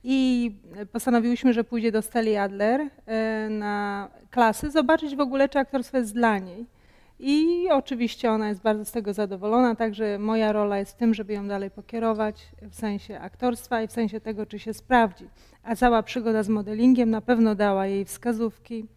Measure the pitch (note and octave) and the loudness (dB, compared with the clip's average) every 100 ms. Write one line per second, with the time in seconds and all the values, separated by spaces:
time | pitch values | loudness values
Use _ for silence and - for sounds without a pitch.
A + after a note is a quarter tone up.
0 | B3 C4+ B3+ B3 A#3+ G#3 - F#3 G3+ A#3 | 2 2 4 2 -2 -6 -18 -14 -8 -4
1 | - A#3+ A#3 B3 C4 A#3 A3+ A#3 A3+ G#3+ | 2 2 2 2 2 2 0 -2 0 0
2 | G#3+ A#3+ A3 G#3 G3 G3 G#3+ C4 D4 - | -2 -2 0 0 0 0 0 2 -2 -10
3 | - A3 A3 A3 G#3+ G#3+ G#3 G#3 G3+ G3+ | -6 -2 -2 -4 -4 -4 -4 -4 -4 -6
4 | G3 - _ B3 A3+ G#3+ D4+ D4+ C4 D#4+ | -10 -16 _ 2 2 2 0 0 4 2
5 | D4+ C#4 C#4 C4+ C#4 C#4+ C4 C4+ A#3+ C4 | 0 -4 -2 0 2 0 -2 -4 -2 -4
6 | A3 A3 A#3 G3+ F#3 F3+ A#3+ _ _ _ | -2 0 2 0 -6 -14 -18 _ _ _
7 | _ _ C4 D4 D#4+ F4 F4+ C#4+ - A#3+ | _ _ 0 2 4 2 2 2 0 -4
8 | A#3+ - A#3 A3 G#3+ G3 A3 G#3+ G#3+ A#3 | -4 -2 0 0 -2 -2 0 -2 -4 -6
9 | G#3 G3+ G3+ F#3+ G#3 A#3 B3 A3 A3+ G3+ | -6 -4 -4 -4 0 2 2 2 -2 -2
10 | G#3+ G3+ G#3 A3 G#3+ G#3+ G#3 G3+ G3 - | -4 -2 -2 0 2 2 0 -2 -4 0
11 | A#3 A3 G3+ G#3 G3+ G3 G3 - - A#3 | 2 2 -2 -6 -4 -6 -6 -12 -10 -4
12 | A3+ A3 G#3+ G#3+ - - G#3+ - G#3+ G3+ | -2 0 -2 -4 -20 -20 -20 -8 -6 -6
13 | - G3+ F#3 - B3 A#3 - A#3 A3 A#3+ | -10 -14 -14 -4 -2 -2 -4 -4 -2 -2
14 | A3 A3 A3 G#3 G#3 G#3 A3 G#3+ - B3 | -4 -4 -8 -8 -8 -10 -10 -12 2 4
15 | A3 - - - _ _ - G#3 B3 A3+ | 4 -2 -20 -20 _ _ -8 2 4 4
16 | - C4 A3+ A3 G3+ G#3+ G3+ G#3+ B3+ B3+ | 0 -4 0 0 0 -2 -2 4 6 6
17 | A3+ A3 A3+ A#3+ A3 G#3 G#3 G3 G3 G3 | 4 0 2 4 4 4 2 2 0 -2
18 | G3 - A#3+ A3 A3+ - - A#3 A3 | -4 -6 -4 -2 -4 -6 -12 -12 -12